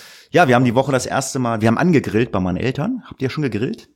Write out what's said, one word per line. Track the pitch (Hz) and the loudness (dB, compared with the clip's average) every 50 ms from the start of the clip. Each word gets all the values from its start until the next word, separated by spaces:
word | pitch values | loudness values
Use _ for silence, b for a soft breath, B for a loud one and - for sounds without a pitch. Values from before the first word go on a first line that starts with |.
| B B B B B B | B B B B B B
Ja, | B 156 175 135 | B 4 4 6
wir | 123 | 4
haben | 120 131 | 4 4
die | 123 110 | 2 2
Woche | 123 135 - | 2 2 2
das | 139 127 - - | 0 -2 -2 -2
erste | - 117 135 - - 135 | -4 -4 -4 -4 -4 -4
Mal, | 127 120 117 110 | -4 -2 -2 0
wir | 104 113 | 2 2
haben | 117 - | 2 2
angegrillt | 139 180 175 135 - - 95 107 123 120 | 2 2 2 2 2 0 0 -2 0 0
bei | - 101 | -2 -2
meinen | 92 90 87 90 | -2 -2 -2 -2
Eltern. | - 120 131 - 147 220 262 240 - - | -2 -4 -4 -4 -4 -4 -6 -6 -10 -14
Habt | - - 131 | -10 -6 -6
ihr | 127 | -6
schon | - - 151 | -4 -4 -4
gegrillt? | 131 104 101 110 147 226 - - _ _ | -4 -4 -4 -4 -6 -6 -8 -14 _ _